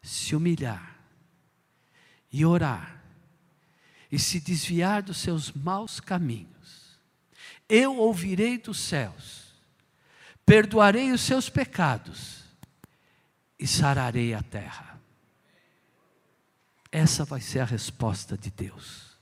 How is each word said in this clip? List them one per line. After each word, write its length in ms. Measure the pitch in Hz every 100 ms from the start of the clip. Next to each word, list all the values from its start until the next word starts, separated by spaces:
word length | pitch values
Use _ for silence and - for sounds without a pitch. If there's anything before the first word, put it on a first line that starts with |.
se 360 | - - - 151
humilhar 600 | 170 170 127 98 85 - _ _ _ _ _ _ _ _ _ _ _ _ _
e 120 | 135
orar, 580 | 160 170 160 107 82 - - - _ _ _ _ _ _ _ _ _
e 80 | 147
se 200 | - 180
desviar 640 | 156 175 - 170 180 208
dos 140 | 196 165
seus 340 | - 165 143
maus 480 | 139 151 190 220 -
caminhos, 1000 | - 185 160 113 85 - - - - _ _ _ _ _ - - _
eu 280 | 220 269 262
ouvirei 600 | 226 196 185 185 226 247
dos 220 | 240 202
céus, 760 | - 156 107 82 - - - _ _ _ _ _ _ _ - -
perdoarei 680 | - 214 214 220 202 214 262
os 100 | 247
seus 260 | - 262 -
pecados 920 | - 254 - 165 113 - - - - - _ - _ - _ _ _ _ _ _ _
e 80 | 139
sararei 680 | - 143 135 127 120 120
a 80 | 110
terra." 580 | - 104 95 - - - _ _ _ _ _ _ _ _ _ _ _ _ _ _ _ _ _ _ _
Essa 340 | 156 156 -
vai 160 | 147 135
ser 200 | 110 131
a 40 |
resposta 720 | 120 110 - - 113 101 - 98
de 140 | -
Deus. 680 | - 95 - - - - _